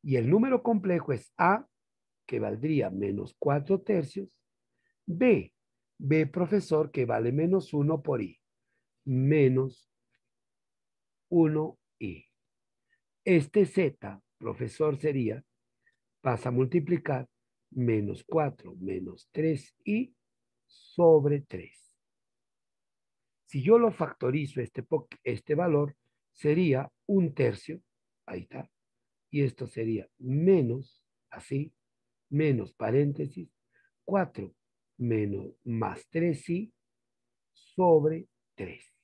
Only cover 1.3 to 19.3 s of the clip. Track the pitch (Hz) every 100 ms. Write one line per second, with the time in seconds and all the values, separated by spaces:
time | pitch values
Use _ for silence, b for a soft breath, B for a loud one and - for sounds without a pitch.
1.3 | - 175 214 - _ _ _ _ _ -
2.3 | 117 107 110 151 147 98 95 101 101 98
3.3 | _ 147 143 143 190 190 196 143 - 196
4.3 | _ _ _ _ _ _ _ - 175 247
5.3 | 165 80 _ _ _ _ _ 139 156 151
6.3 | 175 175 208 - 156 151 - 120 113 117
7.3 | 139 170 190 - 147 143 160 147 127 104
8.3 | - _ _ _ _ _ _ - 127 135
9.3 | 156 135 131 135 - _ _ _ _ _
10.3 | _ _ _ _ _ _ _ _ _ _
11.3 | 175 160 151 156 - _ _ 104 80 _
12.3 | _ _ _ _ _ _ _ _ _ -
13.3 | 175 143 208 190 - 160 - 101 95 _
14.3 | _ 113 104 120 - 151 143 151 135 110
15.3 | 120 _ _ _ _ _ _ _ _ 135
16.3 | 117 127 123 131 175 156 170 - 127 127
17.3 | _ _ _ _ 131 120 107 101 95 -
18.3 | 160 143 - 95 90 95 92 92 - -